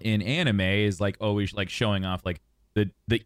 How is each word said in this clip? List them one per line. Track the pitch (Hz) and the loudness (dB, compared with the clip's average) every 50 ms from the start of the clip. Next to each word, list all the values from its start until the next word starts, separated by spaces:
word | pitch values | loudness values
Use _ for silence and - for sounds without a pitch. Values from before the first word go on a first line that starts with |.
| - | 0
in | 110 110 104 | 0 0 2
anime, | 95 104 139 170 175 131 104 98 | 2 0 0 0 2 2 2 2
is, | 92 92 98 104 107 104 95 80 | 2 2 2 2 2 2 0 0
like, | 104 101 95 - | -2 -2 -2 -2
always, | 110 107 101 104 101 92 - | -2 -2 0 0 -2 -2 -2
like, | 104 98 90 | -4 -6 -6
showing | - - 120 107 101 95 95 | -2 -2 0 0 0 0 -2
off, | 92 92 90 - | -4 -4 -4 -4
like, | 92 87 - - _ _ _ _ _ _ | -6 -6 -6 -10 _ _ _ _ _ _
the, | 107 104 95 - _ _ | 0 0 0 -2 _ _
the | - 117 113 - | -2 0 0 0